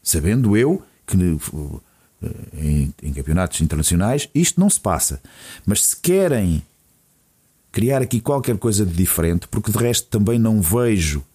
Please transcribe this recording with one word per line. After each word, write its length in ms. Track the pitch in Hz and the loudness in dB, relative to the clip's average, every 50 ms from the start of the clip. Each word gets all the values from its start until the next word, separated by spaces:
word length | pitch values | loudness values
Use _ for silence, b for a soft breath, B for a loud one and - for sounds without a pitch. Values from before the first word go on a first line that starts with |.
sabendo 540 | _ - - 82 73 90 110 131 127 104 101 | _ -2 -2 0 0 0 2 2 2 2 4
eu 260 | 107 127 147 180 190 b b b b _ | 4 4 2 0 -2 b b b b _
que, 100 | - - | 0 0
eh, 1120 | 95 90 87 82 76 - - - 78 73 71 - - _ _ _ _ _ _ _ _ - - - - - - - | 2 2 2 0 -2 -4 -8 -10 -10 -10 -10 -12 -14 _ _ _ _ _ _ _ _ -12 -10 -10 -12 -16 -16 -10
em, 400 | 73 78 73 73 71 69 69 - - | -6 -2 0 2 2 0 0 -4 -8
em 100 | - 73 | -8 -8
campeonatos 480 | 69 69 67 76 78 90 92 - - - | -6 -6 -2 0 0 0 0 -2 -2 -2
internacionais 680 | 85 78 78 76 78 - 85 87 95 110 135 147 - - _ | -2 0 0 0 0 0 2 2 2 0 0 -2 -4 -2 _
isto 240 | - 175 - - - | 0 0 2 2 2
não 100 | 190 208 | 2 2
se 100 | 190 - | 2 0
passa, 400 | - 104 85 - - - 71 67 B B B B B B B B B | -2 -2 -2 -2 -2 -4 -6 -8 B B B B B B B B B
mas 180 | - 101 - - | -2 0 0 0
se 120 | - - | -2 -2
querem 680 | - - 170 180 190 190 175 143 113 98 87 82 76 - _ _ _ _ _ _ _ _ _ _ _ _ _ _ _ _ _ _ _ _ _ | -2 0 0 2 2 2 2 2 2 2 0 0 -2 -4 _ _ _ _ _ _ _ _ _ _ _ _ _ _ _ _ _ _ _ _ _
criar 300 | - - 107 123 139 135 | -4 -2 0 0 2 0
aqui 180 | 127 120 - 113 | 0 0 -2 -2
qualquer 360 | - - 143 139 127 - 117 95 | 0 0 -2 0 0 -2 -2 0
coisa 260 | - 117 104 98 104 | 0 0 0 2 0
de 60 | 90 82 | 0 0
diferente, 520 | 85 92 85 - - 82 85 85 87 - | 0 0 0 0 0 0 0 0 0 -2
porque 240 | - - 110 - - | -4 -6 -4 -4 -2
de 60 | 104 107 | -2 0
resto 300 | 117 120 120 - - _ | 0 0 0 -2 -4 _
também 300 | - 110 104 104 117 117 | 0 0 2 2 2 2
não 220 | 113 113 110 107 | 2 4 2 2
vejo 600 | 90 78 98 120 123 117 110 95 82 76 73 73 69 _ _ | 2 2 2 2 2 2 2 2 0 0 -2 -4 -8 _ _